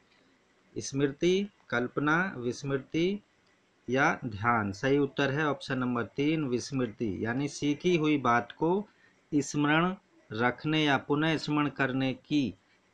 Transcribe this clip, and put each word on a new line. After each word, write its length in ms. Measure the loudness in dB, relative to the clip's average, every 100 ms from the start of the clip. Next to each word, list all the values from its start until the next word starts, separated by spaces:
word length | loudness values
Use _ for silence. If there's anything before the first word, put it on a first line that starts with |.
| _ _ _ _ _ _ _ -12
स्मृति 720 | -8 -2 -2 0 2 2 0 _ -6
कल्पना, 640 | -2 -2 -2 0 0 0 -4
विस्मृति 840 | -6 -6 -4 -4 -4 -2 0 -2 -8 _ _ _ _ _ -4
या 300 | 0 2 0 -6
ध्यान? 460 | -4 0 2 0
सही 260 | -2 0 2
उत्तर 340 | 2 0 0
है 140 | 0 -2
ऑप्शन 320 | -4 -4 -4
नंबर 260 | -2 -2
तीन, 400 | -4 -2 0 0
विस्मृति, 840 | 0 -2 -4 -2 -4 -4 -4 -4 -4
यानी 220 | -2 -4
सीखी 500 | -2 -2 0 2 2
हुई 200 | 2 2
बात 340 | 4 2 2
को 360 | -2 0 0 -4 _ _ _ -4
स्मरण 600 | -2 0 0 4 4 2 -2 _ _ -10
रखने 540 | 0 0 0 0 2 4
या 120 | 2
पुनः 400 | 2 0 2 0
स्मरण 320 | 0 0 0
करने 440 | 0 -2 0 -2
की 420 | -4 -2 0 0 -4 _ _ _